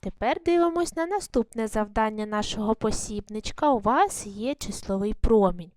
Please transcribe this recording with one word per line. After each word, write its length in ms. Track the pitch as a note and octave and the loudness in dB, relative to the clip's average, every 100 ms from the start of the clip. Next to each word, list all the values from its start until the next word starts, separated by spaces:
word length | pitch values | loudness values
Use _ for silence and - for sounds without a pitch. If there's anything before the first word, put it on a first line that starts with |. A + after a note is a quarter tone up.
Тепер 420 | - - G#3+ E4 | -10 -4 -2 0
дивимось 520 | E4+ E4+ E4+ E4+ E4+ - | 2 4 4 2 -2 -2
на 100 | E4 | -2
наступне 640 | G4+ - C4 A3+ A#3 A3 | -2 -2 -2 -2 -4 -2
завдання 580 | A3 G#3 G#3 A3 G#3+ G#3+ | -2 -2 0 0 0 -4
нашого 480 | G#3+ G#3 G#3+ G#3+ | -2 -4 -2 -2
посібничка. 960 | A3 A3 G#3 - G#3 - G#3+ - - D4+ | 0 0 -2 -4 -8 -8 -8 -8 0 2
У 80 | B3+ | 2
вас 480 | G3+ C4 G4 - G#3+ | 2 2 2 0 -10
є 280 | G3+ A3+ | -8 -6
числовий 600 | C#4+ - G3 - G3 G3+ | -6 -8 -10 -4 -2 -2
промінь. 560 | G#3+ - A3+ F#3+ F3 E3 | 0 4 6 6 2 -10